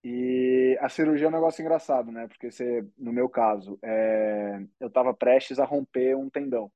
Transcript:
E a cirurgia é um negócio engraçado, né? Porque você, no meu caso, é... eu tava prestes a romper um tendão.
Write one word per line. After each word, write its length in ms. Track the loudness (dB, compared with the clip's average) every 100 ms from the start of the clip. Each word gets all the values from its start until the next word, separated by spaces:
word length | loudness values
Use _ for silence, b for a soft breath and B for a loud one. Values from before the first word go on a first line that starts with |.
E 720 | -8 -4 -2 0 2 4 4 2
a 60 | -2
cirurgia 380 | 0 0 2 2
é 40 |
um 40 |
negócio 280 | 2 0 0
engraçado, 500 | 0 0 2 -2 -2
né? 160 | -10 -12
Porque 240 | -12 -14
você, 340 | -6 -2 -2 -4 _
no 140 | -6
meu 180 | 0 0
caso, 480 | 2 2 0 -6 -12
é... 760 | -4 -2 0 0 0 -2 -4 -8 -12 _
eu 100 | -2
tava 240 | 0 0
prestes 460 | 2 4 4 4 -2
a 60 | 0
romper 500 | -2 -4 -2 0 0
um 140 | -4
tendão. 420 | -6 -4 -4 -6